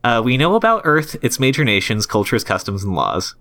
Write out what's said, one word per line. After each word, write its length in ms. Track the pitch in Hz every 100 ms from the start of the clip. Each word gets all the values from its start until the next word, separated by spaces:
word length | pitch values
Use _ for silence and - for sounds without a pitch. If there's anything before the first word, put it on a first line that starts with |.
Uh, 180 | 120 117
we 120 | 117 127
know 180 | 160
about 280 | 220 220 226
Earth, 320 | 160 151 151 -
its 180 | 156 -
major 240 | 131 135
nations, 420 | 131 101 - 107 -
cultures, 380 | 107 101 113
customs, 400 | - 92 - 98
and 100 | 98
laws. 400 | 87 50 64 - -